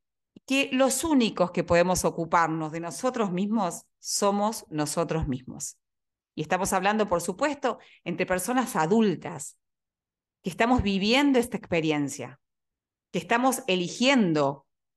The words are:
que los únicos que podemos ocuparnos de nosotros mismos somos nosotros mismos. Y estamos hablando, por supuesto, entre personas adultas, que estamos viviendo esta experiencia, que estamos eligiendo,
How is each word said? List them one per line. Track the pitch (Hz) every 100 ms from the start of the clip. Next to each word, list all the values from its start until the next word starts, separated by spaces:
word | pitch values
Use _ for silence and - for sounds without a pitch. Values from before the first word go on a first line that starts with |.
| _ _ _ - -
que | 262 277
los | 254 262 262
únicos | 330 285 220 - 180
que | - 170
podemos | 170 180 175 170
ocuparnos | 160 160 175 165 160 156
de | 165
nosotros | 170 - 254 247 202
mismos | 175 202 226 180 - - _
somos | - - 202 202 208 226 -
nosotros | 151 147 - 160 160 156
mismos. | 123 - - - - _ _ _ _ _
Y | -
estamos | 156 185 190
hablando, | 190 190 214 208
por | 175
supuesto, | 170 185 294 285 254 - - - -
entre | 170 180
personas | 180 185 254 240 190
adultas, | 165 226 220 147 147 165 - - _ _ _ _ _ _ _ _
que | -
estamos | - 233 247
viviendo | 196 196 202 247 285 254
esta | 240 202
experiencia, | - 175 160 151 139 - 123 131 _ _ _ _ _ _ _
que | 185
estamos | 170 233 262 247 -
eligiendo, | 185 175 - 254 277 190 151 139 143 _ _ _